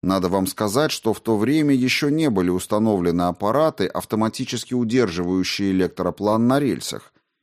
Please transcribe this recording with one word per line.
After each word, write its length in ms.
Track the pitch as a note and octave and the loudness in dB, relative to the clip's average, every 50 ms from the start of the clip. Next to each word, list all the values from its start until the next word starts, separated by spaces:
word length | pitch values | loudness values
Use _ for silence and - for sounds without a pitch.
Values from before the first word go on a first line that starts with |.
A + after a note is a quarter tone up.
| - | 0
Надо 240 | F2 F#2+ G2 F2+ F2+ | 0 0 2 2 2
вам 200 | F2+ G2 F#2+ F#2 | 2 2 0 0
сказать, 440 | - - A2 G#2 G2 C3+ D3+ D3+ | -2 -2 -4 0 2 2 0 0
что 220 | - - - A2+ G#2 | -2 -2 -2 -2 -2
в 80 | - | -2
то 160 | _ A2+ A2+ G#2 | _ 0 0 0
время 360 | G#2 A#2 C#3+ D#3+ D3+ D3 C#3 | 2 0 2 2 2 2 2
еще 360 | B2+ B2 B2+ - - - C#3+ | 2 2 0 0 0 0 0
не 200 | C#3+ D#3 D#3+ D3 | 0 0 0 0
были 200 | A2+ F#2+ F2+ F2 | 2 2 2 2
установлены 720 | F2+ F#2 - - - G#2 A2 A2+ G#2+ F#2+ F2 F2 E2+ E2+ | 0 0 -2 -2 0 0 2 2 2 2 2 0 0 2
аппараты, 680 | F2 F2+ F2 - G2+ G2+ A2+ C#3 D#3 D#3+ D3+ - G2 F2 | 0 0 -2 -2 -2 0 2 2 2 0 0 -2 -4 -4
автоматически 840 | - F2 F#2 - - G#2+ A2 A2 - - C3+ B2 - A#2 - - B2 | -4 -6 -6 -4 -2 0 0 -2 -2 -6 -8 -6 -6 -8 -8 -4 -4
удерживающие 1000 | B2 B2 A2 A2 C3 A#2+ G2+ E2 F2 F2+ F2 F#2 F#2+ F#2 - - - G2+ G2 | -2 -2 0 2 2 2 2 0 -4 -2 0 0 0 0 -2 -4 -2 -2 0
электроплан 720 | F#2+ F#2 F2+ F2 - - F#2 F2+ E2+ - G3 G#2 G#2+ A2 A#2 | 2 2 0 0 -2 -2 -4 -4 -2 -2 0 0 2 2 2
на 140 | A#2+ C3 C#3 | 2 2 2
рельсах, 540 | D3 C3 F2+ B1 - - - - - - _ _ _ _ _ _ | 0 0 -2 -4 -6 -10 -10 -12 -14 -16 _ _ _ _ _ _